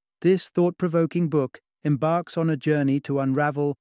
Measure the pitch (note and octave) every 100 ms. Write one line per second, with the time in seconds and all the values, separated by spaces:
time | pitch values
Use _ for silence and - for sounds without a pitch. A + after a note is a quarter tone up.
0 | _ _ E3+ F#3 - - F3 F3 F3+ E3
1 | E3 F3 E3+ D3+ C3 - _ _ D#3 C#3+
2 | D#3 E3+ F3 - E3 D3+ D3+ D3 C#3 C#3
3 | - C#3 C3+ C3 D3 C#3+ D3 C#3